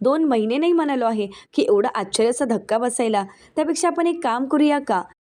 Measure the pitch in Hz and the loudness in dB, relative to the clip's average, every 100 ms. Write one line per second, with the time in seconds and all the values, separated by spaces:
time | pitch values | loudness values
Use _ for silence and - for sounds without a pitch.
0 | 220 302 320 233 214 269 339 339 294 269 | 0 2 2 2 0 0 2 2 2 0
1 | 233 220 202 - - - - 202 233 - | 0 -2 -4 -8 -10 -2 2 4 2 -2
2 | 196 - 226 233 269 220 - 220 247 240 | -4 0 0 0 -2 -2 -2 -2 -2 -2
3 | 226 208 196 - - - 311 320 349 349 | -2 -2 -4 -10 -12 -4 -2 0 -2 0
4 | 339 339 277 233 262 302 294 285 285 190 | 0 0 -2 -2 0 2 2 2 0 -2
5 | - _ | -4 _